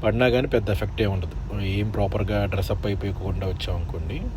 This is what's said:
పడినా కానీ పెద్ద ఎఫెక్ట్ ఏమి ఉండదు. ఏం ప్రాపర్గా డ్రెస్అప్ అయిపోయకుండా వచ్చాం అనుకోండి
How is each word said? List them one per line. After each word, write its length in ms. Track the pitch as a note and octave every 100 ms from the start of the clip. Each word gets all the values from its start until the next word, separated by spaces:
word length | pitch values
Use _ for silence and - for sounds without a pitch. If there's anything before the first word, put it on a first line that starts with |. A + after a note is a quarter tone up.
పడినా 260 | A2 A2 B2+
కానీ 180 | B2 C3+
పెద్ద 220 | A#2+ G#2
ఎఫెక్ట్ 320 | G2+ G2+ -
ఏమి 120 | G#2+
ఉండదు. 480 | F#2+ E2 - - G#2
ఏం 280 | G2 G2 G#2
ప్రాపర్గా 560 | G#2 G2 G2+ G2+ G#2 G2+
డ్రెస్అప్ 400 | F#2+ F#2 G2+ G#2+
అయిపోయకుండా 640 | G2 G2+ F#2 G2 F2+ F#2+
వచ్చాం 280 | F#2 - F2+
అనుకోండి 460 | E2+ F2 D#2 C#3 -